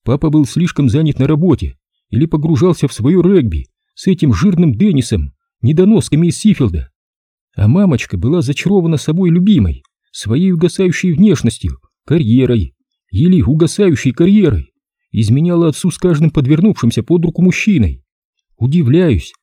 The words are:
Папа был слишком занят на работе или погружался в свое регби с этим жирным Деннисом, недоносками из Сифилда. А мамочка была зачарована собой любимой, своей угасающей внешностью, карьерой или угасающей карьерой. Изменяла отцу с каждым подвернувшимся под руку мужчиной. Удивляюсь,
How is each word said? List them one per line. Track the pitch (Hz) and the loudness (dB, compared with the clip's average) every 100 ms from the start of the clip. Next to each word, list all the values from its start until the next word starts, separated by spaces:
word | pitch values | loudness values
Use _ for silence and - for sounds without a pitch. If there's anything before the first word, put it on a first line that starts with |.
Папа | - 135 160 | -6 -2 0
был | 151 | 0
слишком | 139 151 170 - 135 | 0 0 -2 0 0
занят | 135 156 139 | 2 0 0
на | 160 | 0
работе | 151 180 - 73 - _ _ - | 0 2 0 -2 -12 _ _ -6
или | 107 160 | -2 -2
погружался | 156 160 139 180 - 143 | -2 0 2 2 0 -4
в | |
свое | - 120 185 | -2 0 2
регби | 175 196 117 76 - _ _ | 2 2 0 -4 -8 _ _
с | - 196 | -8 -2
этим | 175 151 | 0 0
жирным | 95 202 170 170 | 2 0 2 0
Деннисом, | 107 208 143 - 101 71 - _ _ | 2 0 0 -2 -4 -6 -10 _ _
недоносками | 110 156 190 214 - 147 170 | -2 2 2 2 0 0 0
из | - | 0
Сифилда. | 214 180 113 82 65 _ _ _ _ _ _ | 0 0 0 -4 -10 _ _ _ _ _ _
А | - 104 | -2 0
мамочка | 170 196 120 - 90 | 2 2 0 -4 -4
была | 117 175 | -2 -2
зачарована | 131 143 170 196 165 156 | -2 -4 0 0 0 -2
собой | - 165 180 | -2 -2 2
любимой, | 170 190 185 90 65 _ _ _ | 2 2 2 0 -4 _ _ _
своей | - 101 123 190 | -12 -4 -2 0
угасающей | 170 175 - 185 - 185 | 0 -2 0 -2 -2 -2
внешностью, | 156 214 - 120 - 80 65 _ _ | 2 2 2 -2 -4 -8 -10 _ _
карьерой | - - 107 123 123 120 73 _ _ _ _ | -4 -2 2 2 2 0 -4 _ _ _ _
или | 95 170 185 | -2 2 2
угасающей | 113 156 165 - 196 135 135 | 2 0 0 0 0 0 -2
карьерой. | 120 175 208 170 90 - _ _ _ _ | 0 2 2 2 -2 -6 _ _ _ _
Изменяла | 101 107 131 175 170 165 | -4 0 0 0 0 0
отцу | - 180 | -2 -4
с | - | -2
каждым | 185 151 160 | -2 0 0
подвернувшимся | 156 131 156 208 - 113 - | 0 0 2 0 0 -2 -2
под | - 170 | 0 0
руку | 165 - | 0 0
мужчиной. | 180 - - 175 92 64 _ _ _ _ _ - | 0 0 0 0 0 -4 _ _ _ _ _ -6
Удивляюсь, | 123 170 127 160 175 101 - - | -2 0 2 2 2 0 -4 -16